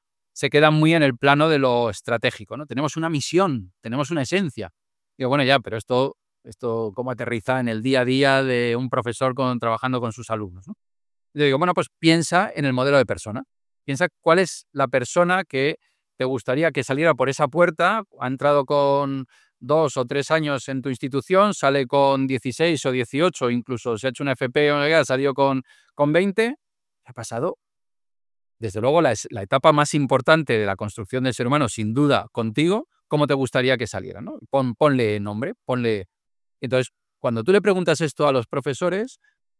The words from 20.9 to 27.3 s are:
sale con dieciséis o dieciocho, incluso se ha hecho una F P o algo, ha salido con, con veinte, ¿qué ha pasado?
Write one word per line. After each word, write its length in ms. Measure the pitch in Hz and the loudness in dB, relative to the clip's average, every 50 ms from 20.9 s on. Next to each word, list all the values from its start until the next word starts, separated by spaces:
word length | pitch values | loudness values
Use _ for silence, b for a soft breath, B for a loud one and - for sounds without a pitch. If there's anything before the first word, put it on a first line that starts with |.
| 127 - - 131 135 139 - - 180 190 202 208 185 | -6 -6 -6 -4 -4 -4 -2 2 2 4 4 2 2
sale 340 | - - 139 139 139 135 120 | 0 0 2 2 2 0 2
con 400 | 143 143 139 139 139 135 135 131 | 2 4 4 4 4 2 0 -2
dieciséis 580 | 131 120 - 131 117 - 160 175 160 135 - | -2 -4 -4 -4 -2 0 0 0 0 0 -2
o 60 | 135 | -2
dieciocho, 580 | 127 127 123 - - 139 170 185 - - 135 120 | -2 -2 -2 -2 0 0 0 0 0 -2 -2 -2
incluso 480 | 120 123 113 - 127 113 - 123 113 104 | -2 -2 -4 -6 -8 -6 -4 -4 -4 -2
se 100 | - 131 | -4 -6
ha 20 | |
hecho 120 | 123 - 147 | -6 -4 -4
una 100 | 139 131 | -4 -2
F 160 | - 139 123 | -2 -2 -2
P 220 | 123 151 147 147 | 0 2 2 2
o 60 | 147 147 | 2 2
algo, 180 | 143 151 160 | 2 2 4
ha 100 | 160 135 | 2 2
salido 280 | - 131 131 139 143 131 | 2 0 0 0 0 2
con, 300 | 135 139 139 135 131 127 b b b b b b | 2 2 2 2 -2 -4 b b b b b b
con 180 | - 147 147 156 | 0 0 2 4
veinte, 420 | 170 190 202 185 - 220 233 294 - _ _ _ _ _ _ _ _ _ | 2 2 2 0 0 -2 -2 -2 -8 _ _ _ _ _ _ _ _ _
¿qué 80 | - | -20
ha 20 | 123 | -14
pasado? 440 | - 113 - | -14 -12 -8